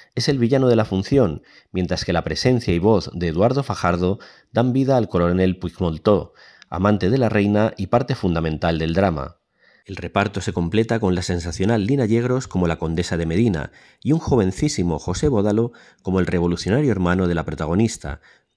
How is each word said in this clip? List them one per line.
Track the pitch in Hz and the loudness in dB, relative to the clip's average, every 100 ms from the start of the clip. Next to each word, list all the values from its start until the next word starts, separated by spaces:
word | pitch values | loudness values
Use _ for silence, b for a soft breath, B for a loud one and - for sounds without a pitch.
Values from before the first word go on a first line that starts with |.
| B | B
es | - 120 | -6 -2
el | 139 | 0
villano | 117 135 131 | 2 4 4
de | 113 | 4
la | 107 | 2
función, | 95 98 139 107 73 b b b | -2 0 2 2 0 b b b
mientras | - 90 78 - | -4 -2 -2 -2
que | |
la | 87 | -2
presencia | 78 78 123 123 117 85 | -2 -2 0 0 0 0
y | |
voz | 95 107 - | 2 2 0
de | 87 87 | -4 -4
Eduardo | 80 110 131 | 0 0 0
Fajardo | 135 95 87 87 90 98 B B B | -4 -2 0 2 0 -2 B B B
dan | 107 123 | -2 0
vida | 127 135 131 | 2 2 2
al | 107 | 0
coronel | 90 87 90 92 90 | 0 2 2 2 0
Puigmoltó, | 90 - 90 78 - 101 76 B B B B | -6 -4 -4 0 2 2 0 B B B B
amante | 78 98 104 92 | -2 0 2 0
de | 131 | 0
la | 117 | 0
reina | 104 101 104 110 - | 2 2 2 0 -2
y | 95 | -2
parte | - - | 0 0
fundamental | 127 95 82 80 78 85 82 | -2 0 0 0 -2 -2 0
del | 80 | 0
drama. | 82 98 78 67 - _ b b b - | 0 0 0 -6 -14 _ b b b -16
El | 92 | -12
reparto | 87 98 101 101 | -4 0 0 -2
se | 92 | -4
completa | 90 85 104 113 113 | -2 0 0 0 0
con | 104 90 | 0 -2
la | |
sensacional | 92 87 85 82 95 117 98 | -2 -4 -6 -4 0 0 0
Lina | 139 113 | 0 2
Yegros | 113 123 127 131 | 0 0 -2 -4
como | 92 87 | 0 0
la | 80 | 0
condesa | 82 82 - 85 | -2 -2 -2 -2
de | 82 | 0
Medina | 82 117 85 - b b b | 2 2 0 -4 b b b
y | - | -2
un | 160 | -2
jovencísimo | - 135 95 - 151 - 87 78 | 2 2 2 0 -2 -2 -2 -2
José | - 90 151 | -4 -2 0
Bódalo | 120 101 104 117 B B B | 2 2 0 0 B B B
como | - 92 | -2 0
el | 87 | 0
revolucionario | 87 87 85 - 113 151 | 0 0 0 0 0 2
hermano | 95 87 90 90 | 0 0 2 0
de | |
la | 85 78 | 0 -4
protagonista, | 78 78 87 113 - 73 71 b b b | -6 -2 0 0 -2 -10 -12 b b b